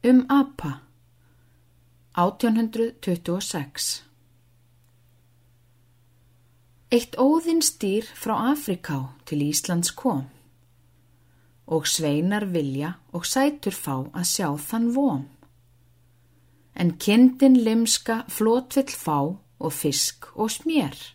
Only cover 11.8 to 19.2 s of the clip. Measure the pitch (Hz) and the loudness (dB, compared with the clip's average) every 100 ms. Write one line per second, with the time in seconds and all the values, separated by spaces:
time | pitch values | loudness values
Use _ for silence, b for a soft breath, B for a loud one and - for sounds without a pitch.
11.8 | 147 - 156 147 175 208 202 170 143 135 | -2 -2 0 0 0 0 -2 -2 -2 -4
12.8 | 156 180 _ 175 - 262 277 294 - - | -6 -8 _ -10 -2 2 2 0 -6 -6
13.8 | - 131 135 - 175 - 175 147 - 226 | -6 -6 -6 -6 -4 -2 -2 -4 -4 -2
14.8 | 233 247 277 143 139 _ _ _ _ _ | 0 2 0 -2 -6 _ _ _ _ _
15.8 | _ _ _ _ _ _ _ _ _ - | _ _ _ _ _ _ _ _ _ -2
16.8 | 175 165 - 214 254 254 269 254 220 226 | -2 0 2 6 6 8 6 6 4 0
17.8 | 226 - - 226 226 - 220 240 254 - | 2 0 -2 -6 -6 -2 2 2 2 -2
18.8 | 269 - - 147 | -2 -4 -2 0